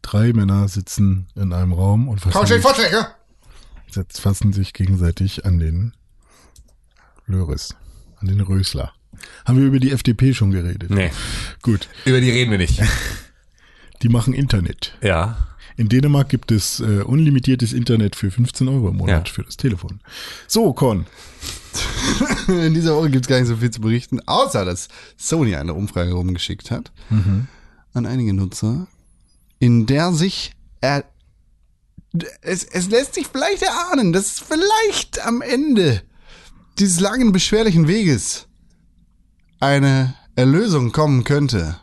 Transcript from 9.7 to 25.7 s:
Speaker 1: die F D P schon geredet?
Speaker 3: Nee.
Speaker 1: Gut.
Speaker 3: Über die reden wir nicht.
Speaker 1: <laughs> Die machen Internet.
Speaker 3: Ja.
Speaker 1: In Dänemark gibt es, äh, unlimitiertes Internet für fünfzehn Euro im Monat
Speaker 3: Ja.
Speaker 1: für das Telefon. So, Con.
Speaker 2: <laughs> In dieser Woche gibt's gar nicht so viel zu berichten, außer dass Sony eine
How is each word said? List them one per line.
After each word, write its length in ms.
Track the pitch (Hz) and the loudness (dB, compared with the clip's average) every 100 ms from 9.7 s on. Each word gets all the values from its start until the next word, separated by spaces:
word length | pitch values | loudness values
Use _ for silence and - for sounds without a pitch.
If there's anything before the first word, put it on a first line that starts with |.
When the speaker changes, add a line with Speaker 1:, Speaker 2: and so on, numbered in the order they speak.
| 135 | 4
Speaker 1:
die 100 | 127 | 2
F 120 | 131 | 0
D 100 | - | 0
P 200 | 113 131 | 2 2
schon 180 | 127 101 | 4 2
geredet? 380 | 95 87 95 87 | 2 -2 -6 -2
Speaker 3:
Nee. 220 | 98 90 - - - - - | 0 0 -4 -8 -8 -10 -6
Speaker 1:
Gut. 280 | - 104 - - - | -2 -2 -4 -6 0
Speaker 3:
Über 160 | 127 | 2
die 100 | 123 | 4
reden 200 | 120 123 | 2 2
wir 60 | 101 | 0
nicht. 240 | 87 - 110 | 2 2 2
Speaker 1:
<laughs> 1120 | - - - - _ _ _ _ _ - - | 0 -4 -10 -16 _ _ _ _ _ -20 -4
Die 60 | 120 | 0
machen 260 | 117 117 | 2 0
Internet. 640 | - 139 104 85 - - - | -2 0 0 0 -6 -12 -4
Speaker 3:
Ja. 360 | 107 85 85 117 - - - - | -2 0 -2 -4 -6 -8 -20 -4
Speaker 1:
In 140 | 113 | 2
Dänemark 400 | 127 147 143 139 | 2 4 2 2
gibt 220 | 120 - | -2 0
es, 280 | 110 - - | 0 0 -4
äh, 220 | 110 101 | 0 0
unlimitiertes 680 | 104 135 156 139 131 131 113 | 0 2 4 2 2 0 0
Internet 420 | 123 117 113 104 - | -2 0 2 0 -2
für 160 | 101 | -4
fünfzehn 360 | 92 123 - 131 | 0 -2 0 -2
Euro 200 | 135 107 | 0 0
im 60 | 95 | -2
Monat 300 | 92 87 87 | 0 0 -2
Speaker 3:
Ja. 60 | |
Speaker 1:
für 100 | - | -10
das 140 | - - | -12 -4
Telefon. 420 | 139 95 - 95 - - - - - | -4 -4 -8 -14 -18 -18 -16 -18 -4
So, 260 | 214 220 | 0 0
Con. 320 | 120 135 101 - - - - - - - - | 2 0 0 -4 -12 -20 -14 -14 -14 -12 -8
Speaker 2:
<laughs> 680 | - - 277 - 277 226 - | -8 -4 -4 -2 -2 -2 0
In 260 | 180 160 | 0 2
dieser 220 | 160 165 151 | 2 2 2
Woche 140 | 160 | 2
gibt's 180 | 131 127 | 0 2
gar 120 | 127 | 2
nicht 100 | 123 | 2
so 80 | 113 | 0
viel 140 | 120 | -2
zu 100 | 117 | -2
berichten, 400 | 110 117 - 131 - | -2 -2 -2 -8 -2
außer 380 | 165 269 113 | 0 2 0
dass 240 | 92 87 - - - _ | -2 -6 -10 -18 -20 _
Sony 380 | - 165 123 80 | -4 0 0 0
eine 180 | 76 | -4